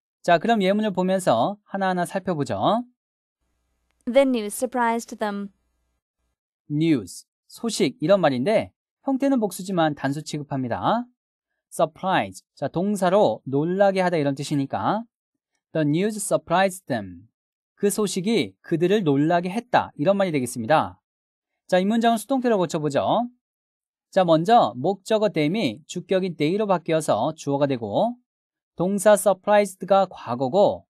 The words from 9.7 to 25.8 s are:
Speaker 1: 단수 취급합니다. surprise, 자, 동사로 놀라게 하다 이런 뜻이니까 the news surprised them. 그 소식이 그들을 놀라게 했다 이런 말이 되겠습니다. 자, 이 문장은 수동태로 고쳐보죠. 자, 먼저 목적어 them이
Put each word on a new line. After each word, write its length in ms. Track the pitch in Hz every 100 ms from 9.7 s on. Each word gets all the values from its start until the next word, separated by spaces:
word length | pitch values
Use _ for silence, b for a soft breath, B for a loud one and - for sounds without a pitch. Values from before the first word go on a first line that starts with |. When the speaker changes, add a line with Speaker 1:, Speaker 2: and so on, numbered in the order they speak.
| 185 160 147
Speaker 1:
단수 280 | 139 143
취급합니다. 840 | 151 156 143 139 127 101 117 220 247 _ _ _ _ _ _
surprise, 760 | - 165 - 190 170 104 92 - _
자, 120 | 139
동사로 760 | 165 196 208 185 196 170 110 -
놀라게 560 | 135 165 185 202 190
하다 160 | 180 170
이런 180 | 143 139
뜻이니까 680 | 139 147 135 104 110 202 233 _ _ _ _ _ _
the 140 | 165 151
news 300 | 156 208 214
surprised 680 | - 208 - 170 190 185 -
them. 420 | 123 98 87 107 _ _ _ _ _
그 160 | 202
소식이 680 | 202 208 190 180 226 107 -
그들을 420 | - 160 175 208 165
놀라게 460 | 139 151 175 180
했다 420 | 196 - 147 95 -
이런 200 | 147 202
말이 160 | 190
되겠습니다. 680 | 147 123 - 110 156 98 - _ _ _ _ _ _ -
자, 120 | 185
이 60 | 190
문장은 320 | 233 233 226
수동태로 400 | - 269 247 214
고쳐보죠. 720 | 175 170 151 135 101 175 240 - _ _ _ _ _ _ _
자, 140 | - 180
먼저 480 | 160 175 233 135 120
목적어 520 | 147 196 - 220 208
them이 540 | 160 147 208 165 107